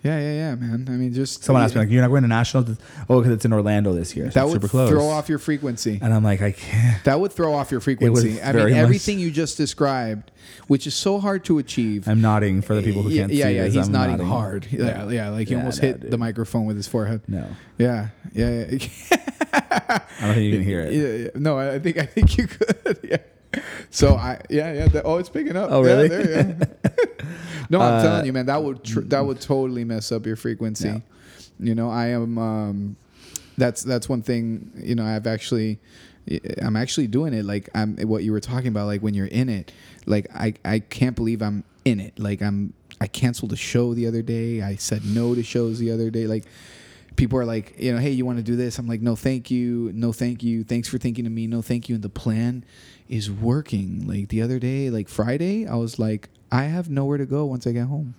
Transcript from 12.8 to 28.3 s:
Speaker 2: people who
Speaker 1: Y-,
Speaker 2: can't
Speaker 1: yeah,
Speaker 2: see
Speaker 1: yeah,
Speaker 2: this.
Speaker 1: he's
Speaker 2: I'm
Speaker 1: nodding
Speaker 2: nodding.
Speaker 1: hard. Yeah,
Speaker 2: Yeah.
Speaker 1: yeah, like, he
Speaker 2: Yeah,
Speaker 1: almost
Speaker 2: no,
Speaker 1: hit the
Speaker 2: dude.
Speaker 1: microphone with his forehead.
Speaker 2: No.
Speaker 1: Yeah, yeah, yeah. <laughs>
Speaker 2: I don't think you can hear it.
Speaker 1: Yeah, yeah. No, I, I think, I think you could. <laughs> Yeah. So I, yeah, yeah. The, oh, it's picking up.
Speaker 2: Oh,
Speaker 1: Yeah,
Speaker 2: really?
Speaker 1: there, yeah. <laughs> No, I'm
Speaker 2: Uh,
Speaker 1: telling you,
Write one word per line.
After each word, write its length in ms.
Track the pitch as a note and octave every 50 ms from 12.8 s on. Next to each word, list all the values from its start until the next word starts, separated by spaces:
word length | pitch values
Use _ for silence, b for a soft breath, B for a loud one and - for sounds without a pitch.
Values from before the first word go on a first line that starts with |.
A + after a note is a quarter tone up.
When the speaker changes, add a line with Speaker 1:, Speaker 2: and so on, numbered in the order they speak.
| G2+
Speaker 2:
people 180 | A2+ G2+ G2+
who 80 | G2+ G#2
Speaker 1:
Y-, 60 | G#2
Speaker 2:
can't 160 | G#2 G2 G2 G2
Speaker 1:
yeah, 140 | F#2+ -
Speaker 2:
see 80 | G#2 G2
Speaker 1:
yeah, 80 | - -
Speaker 2:
this. 100 | - -
Speaker 1:
he's 140 | - -
Speaker 2:
I'm 40 | G2+
Speaker 1:
nodding 200 | - - - F#2 F2
Speaker 2:
nodding. 100 | F2+ F2
Speaker 1:
hard. 400 | F2+ G#2 A#2+ A2 G2+ G2 G2+ - -
Yeah, 140 | C3 - B2
Speaker 2:
Yeah. 240 | A#2 A2+ G2+ G#2 G#2
Speaker 1:
yeah, 200 | A#2+ A#2 G#2+ G#2
like, 180 | G#2 A2 A2
he 60 | G#2+ C3
Speaker 2:
Yeah, 40 | B2
Speaker 1:
almost 200 | C3 B2+ B2 -
Speaker 2:
no, 60 | D3 C3
Speaker 1:
hit 120 | B2+ B2
the 80 | B2 A#2+
Speaker 2:
dude. 80 | A#2+ A#2
Speaker 1:
microphone 460 | A#2 A#2 G#2 A2+ A2+ - - A#2 A2
with 100 | G#2+ G#2+
his 100 | G#2 G#2+
forehead. 340 | - - A#2 G#2+ G2+ A2+ G#2+ -
Speaker 2:
No. 180 | - G#2 F2 - - F2+ B B B B -
Speaker 1:
Yeah, 300 | A#2 B2 A#2+ A2 G#2 A2 - _ - - -
yeah, 320 | G#2 A#2 A#2+ A#2+ A#2 A2+ -
yeah. 80 | C3 C3+ - - - - - -
<laughs> 400 | F4 - - - - - D#4+ -
Speaker 2:
I 500 | - - - - - - - - E4+ - - - - -
don't 120 | G#2+ G#2 G#2+
think 80 | A#2 G#2+
you 60 | G#2 G#2
can 100 | G2+ F#2+
hear 180 | G2+ G2 F2
it. 120 | D#2+ D2+ -
Speaker 1:
Yeah, 300 | D3+ D3 C3 A2 A2+ A#2
yeah. 40 | - -
No, 220 | - C#3+ D#3 D3
I, 160 | C3+ C3+ C#3 C3+
I 60 | C#3
think, 180 | D#3+ F3 D#3+
I 80 | E3 C#3+
think 320 | B2 - - - - -
you 100 | - A#3+
could. 520 | - - - G#3+ - - - - - - - -
<laughs> 60 | -
Yeah. 80 | - - - _ _ _ _ _ B B B B B B B B
So 260 | - - - - -
I, 240 | G#2 - B2+ B2+ - - -
yeah, 240 | - D3 D3+ E3 D#3
yeah. 140 | C#3+ D#3
The, 140 | D#3+ D#3 D3+ -
oh, 140 | D#3 D#3+
it's 120 | F3 F3+ -
picking 260 | - D4 D4+ D4+ E3+
up. 140 | F#3 G#3 -
Speaker 2:
Oh, 120 | C3+ C3+ C3
Speaker 1:
Yeah, 100 | B2+ B2
Speaker 2:
really? 140 | C3+ D3+ E3
Speaker 1:
there, 220 | E3 F#3+ G3+ E3+
yeah. 340 | D#3+ - D3 F#3+ E3+ E3 -
<laughs> 400 | - - - - - - - A#4+ - - - B D3 E3+ B B B B D#3 C3+ B
No, 120 | D#3+ F#3
I'm 140 | - A#2+ A#2
Speaker 2:
Uh, 60 | A2+ A2+
Speaker 1:
telling 220 | A2 G#2 G#2 G#2
you, 60 | C3